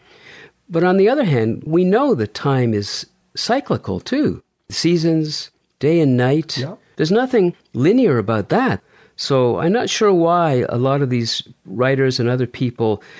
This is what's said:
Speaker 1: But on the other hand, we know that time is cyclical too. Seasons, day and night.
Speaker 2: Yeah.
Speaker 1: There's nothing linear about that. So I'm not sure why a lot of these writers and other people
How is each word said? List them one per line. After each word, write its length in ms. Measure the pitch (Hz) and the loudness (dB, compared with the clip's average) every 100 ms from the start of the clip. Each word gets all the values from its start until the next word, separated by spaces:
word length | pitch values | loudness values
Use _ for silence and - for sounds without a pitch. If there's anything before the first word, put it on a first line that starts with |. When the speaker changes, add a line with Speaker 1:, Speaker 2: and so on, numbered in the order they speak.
| _ - - - - _ - | _ -20 -20 -20 -20 _ -6
Speaker 1:
But 160 | 165 | -2
on 140 | 180 190 | 2 2
the 120 | 202 | 2
other 160 | 285 220 | 2 0
hand, 360 | 127 110 113 | 0 0 -2
we 200 | - 165 | -2 0
know 320 | 185 214 285 175 | 2 2 2 0
that 180 | 107 | -2
time 400 | - 143 135 123 | -4 -2 0 0
is 320 | 107 101 - - _ _ - | -2 -4 -10 -12 _ _ -8
cyclical 640 | - 247 - 147 - 95 | -4 -2 -2 -6 -4 -8
too. 420 | - 269 262 87 _ _ - | -4 -2 -2 -4 _ _ -14
Seasons, 840 | - 160 170 165 160 151 147 - _ _ - | -4 0 2 2 0 -2 -8 -12 _ _ -4
day 200 | 143 170 | 0 2
and 160 | 147 123 | 4 2
night. 400 | 123 151 156 - | 2 0 -2 -6
Speaker 2:
Yeah. 180 | 139 208 _ - | -8 -12 _ -4
Speaker 1:
There's 160 | 156 | 0
nothing 440 | 208 254 247 175 - _ | 2 2 2 2 -2 _
linear 440 | 123 127 240 233 123 | 0 2 4 4 2
about 320 | 101 110 98 | 0 -2 0
that. 320 | 185 262 104 _ _ _ - | 0 0 -2 _ _ _ -10
So 420 | - 135 123 95 | -2 2 2 0
I'm 120 | 165 | 0
not 160 | 226 - | 0 -2
sure 240 | - 214 | 0 2
why 520 | 185 165 175 165 131 104 | 4 2 2 2 0 0
a 80 | 120 | -2
lot 240 | 131 143 | 0 0
of 80 | 139 | 0
these 340 | 123 117 - - - - | -2 -2 -6 -8 -18 -10
writers 540 | 98 127 135 135 131 | -2 0 0 0 0
and 80 | 120 | -2
other 180 | 127 123 | -2 -4
people 560 | - 127 120 113 104 - | -4 -4 -2 -2 -2 -8